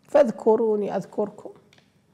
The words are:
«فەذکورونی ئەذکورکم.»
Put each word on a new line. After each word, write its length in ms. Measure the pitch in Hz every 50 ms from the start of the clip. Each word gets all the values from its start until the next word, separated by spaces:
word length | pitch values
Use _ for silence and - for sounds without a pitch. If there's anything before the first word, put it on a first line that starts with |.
| _ _
«فەذکورونی 760 | - - 285 226 - - - 233 214 220 226 220 214 208 202 190 -
ئەذکورکم.» 600 | 196 185 - - - 214 202 - - - 392 - - _ _ _ _ _ _ _ _ _ _